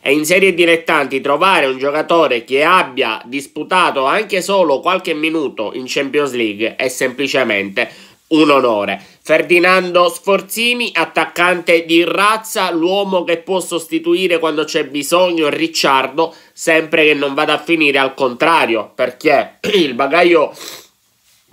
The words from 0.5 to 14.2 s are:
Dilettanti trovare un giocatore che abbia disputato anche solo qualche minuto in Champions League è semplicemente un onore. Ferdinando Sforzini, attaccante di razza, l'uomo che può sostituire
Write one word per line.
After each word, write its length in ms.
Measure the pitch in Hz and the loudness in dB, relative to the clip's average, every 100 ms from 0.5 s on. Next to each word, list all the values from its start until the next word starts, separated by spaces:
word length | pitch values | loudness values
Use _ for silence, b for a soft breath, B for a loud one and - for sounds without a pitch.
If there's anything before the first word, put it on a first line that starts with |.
Dilettanti 640 | 170 170 165 170 160 131 131 | 2 2 2 0 -2 -2 -4
trovare 460 | 127 147 190 180 139 | -2 0 2 2 0
un 120 | 131 | 0
giocatore 680 | 139 151 151 170 143 120 | -2 -2 0 2 2 0
che 180 | - 131 | -2 0
abbia 580 | 156 185 143 127 120 110 | 4 2 2 -2 -4 -4
disputato 800 | 120 139 135 - 147 185 160 123 | -8 -10 -10 -12 -2 0 2 0
anche 360 | 131 180 208 190 | 0 0 -2 -4
solo 380 | 175 196 175 175 | 0 2 2 2
qualche 360 | 170 185 180 | 0 -2 -2
minuto 580 | 151 160 160 131 98 101 | -4 -2 -2 -4 -6 -8
in 120 | - 127 | -8 -6
Champions 440 | 143 139 147 143 | -6 -2 -2 -2
League 440 | 123 110 101 110 - | -2 -4 -2 -4 -4
è 100 | 127 | -6
semplicemente 1040 | - 131 123 135 135 123 101 98 98 117 B B B _ | -4 -4 -4 -4 -2 0 0 -2 -4 -6 B B B _
un 220 | 156 151 | 2 4
onore. 520 | 139 123 107 101 98 B B | 4 4 0 -2 -6 B B
Ferdinando 880 | - 160 160 175 180 185 180 175 175 | -2 0 2 2 4 2 2 2 2
Sforzini, 840 | 170 196 196 185 226 240 240 220 | 0 -2 -2 -2 -4 -2 -2 -4
attaccante 920 | 165 160 - 156 170 175 180 170 170 | -4 -2 -2 -4 0 0 0 2 2
di 200 | 165 165 | 4 2
razza, 640 | 170 170 202 220 - 214 185 | 2 2 0 0 -4 -4 -2
l'uomo 540 | 170 170 196 196 190 | 0 0 0 0 -2
che 140 | 170 165 | -2 -4
può 220 | - 190 | -2 -4
sostituire 800 | 170 170 - 160 165 175 | -4 -6 -6 -4 0 0